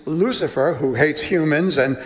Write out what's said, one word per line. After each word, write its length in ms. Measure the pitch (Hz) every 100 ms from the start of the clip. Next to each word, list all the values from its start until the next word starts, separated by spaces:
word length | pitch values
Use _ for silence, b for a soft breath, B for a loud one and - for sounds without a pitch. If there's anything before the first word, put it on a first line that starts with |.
| -
Lucifer, 680 | 160 226 - 156 135 147
who 200 | 143 135
hates 260 | 120 151 147
humans 560 | - 175 156 151 185 139
and 220 | 131 131